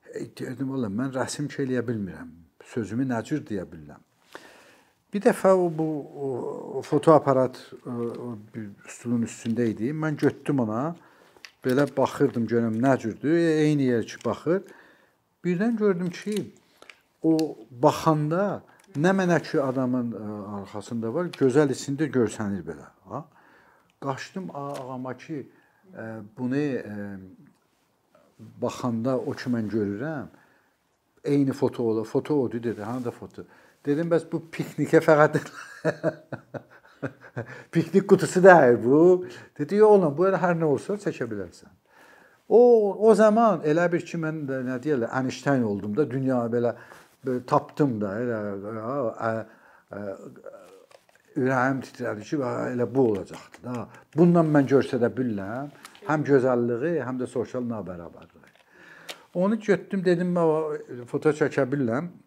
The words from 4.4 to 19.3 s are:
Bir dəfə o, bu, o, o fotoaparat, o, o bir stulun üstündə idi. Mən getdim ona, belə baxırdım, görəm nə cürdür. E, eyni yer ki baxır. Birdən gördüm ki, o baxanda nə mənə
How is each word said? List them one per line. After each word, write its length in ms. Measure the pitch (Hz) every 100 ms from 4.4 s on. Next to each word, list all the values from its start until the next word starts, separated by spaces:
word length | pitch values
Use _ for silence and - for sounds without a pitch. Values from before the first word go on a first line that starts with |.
| - - - _ _ _ _
Bir 80 | 202
dəfə 320 | 220 190 190
o, 160 | 190 175 156
bu, 80 | 160 151 131 147
o, 40 | 139 120 135 143 - 135
o 40 |
fotoaparat, 760 | - 147 156 151 143 131 127 - - - -
o, 80 | 120 120 113
o 40 | 120 110 107
bir 140 | 123 104 101 -
stulun 380 | - 120 120 113
üstündə 380 | - 117 113 117
idi. 220 | 101 117
Mən 240 | 156 156 147
getdim 420 | 143 - - 143
ona, 300 | 110 110 147 175 _ _ _ _ - _
belə 200 | 131 127 139 131
baxırdım, 500 | 131 - 139 123 113
görəm 300 | 117 117 110
nə 160 | 135 127
cürdür. 320 | 117 92 135 170
E, 140 | 170 156 151
eyni 240 | 147 131
yer 160 | 117 101
ki 120 | -
baxır. 380 | 120 101 151 190 196 - - _ _ _ _ _
Birdən 320 | 175 175 226 226
gördüm 340 | 208 180 180
ki, 260 | - - 208 - - _ _ - - _ _
o 120 | 160 160 156 - -
baxanda 920 | 120 143 - 165 151 147 170 202 123 - _ _ 139
nə 160 | 170 196
mənə 240 | 180